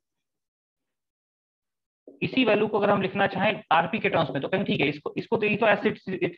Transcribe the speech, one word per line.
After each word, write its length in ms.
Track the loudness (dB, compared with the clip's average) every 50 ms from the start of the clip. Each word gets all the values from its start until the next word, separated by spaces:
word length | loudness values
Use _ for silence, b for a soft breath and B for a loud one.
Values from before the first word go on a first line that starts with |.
| _ _ _ _ _ _ _ _ _ _ _ _ _ _ _ _ _ _ _ _ _ _ _ _ _ _ _ _ _ _ _ _ _ _ _ _ _ _ _ _ _ -20 -12 -8 -6
इसी 220 | -4 0 0 2
value 240 | 2 2 2 2 0
को 100 | 0 0
अगर 120 | 2 2
हम 120 | 2 2 0
लिखना 240 | 0 0 0 0
चाहें 360 | 0 0 0 0 0 0 -2 -2 2 2
आरपी 260 | 2 2 2 -2 -2
के 100 | -2 0
terms 220 | 0 0 0 0
में, 100 | -2 -4 -4
तो 60 | -2
कहेंगे, 240 | -2 -2 0 0 0
"ठीक 80 | 0
है, 80 | 0 0
इसको, 260 | 0 -2 -6 -10 -8
इसको 200 | -8 -6 -4 -2
तो, 100 | 0 0
ये 100 | 0 0
तो 100 | 2 2
as 140 | 2 2 2 2
it, 160 | 0 -2 -4 -6 -8 -6 -4 -4 -4 -4